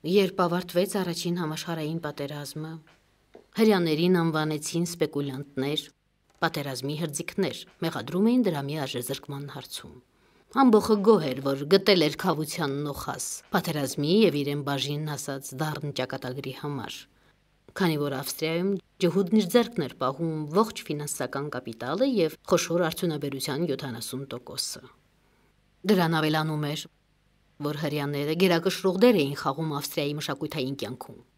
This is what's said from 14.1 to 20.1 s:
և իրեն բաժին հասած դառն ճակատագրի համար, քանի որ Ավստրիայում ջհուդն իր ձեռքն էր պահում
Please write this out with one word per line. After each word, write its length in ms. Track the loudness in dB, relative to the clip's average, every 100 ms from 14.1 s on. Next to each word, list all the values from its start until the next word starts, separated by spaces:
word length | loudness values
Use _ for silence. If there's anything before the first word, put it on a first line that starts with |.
| 6 6
և 120 | 4
իրեն 220 | -2 -4 -2
բաժին 400 | -4 -2 -4 -6
հասած 400 | -8 -8 -8 -10 -6
դառն 320 | -6 -4 -6 -4
ճակատագրի 580 | -4 -6 -8 -8 -10 -8
համար, 400 | -8 -8 -8 -14 -18 _ _ _ _ _ -18
քանի 260 | -2 0 0
որ 140 | -2 -4
Ավստրիայում 540 | -8 -4 -2 0 0 -2 _ _ 2
ջհուդն 340 | 2 4 4
իր 80 | 4
ձեռքն 320 | 2 2 -2 -4
էր 100 | -2
պահում 400 | -2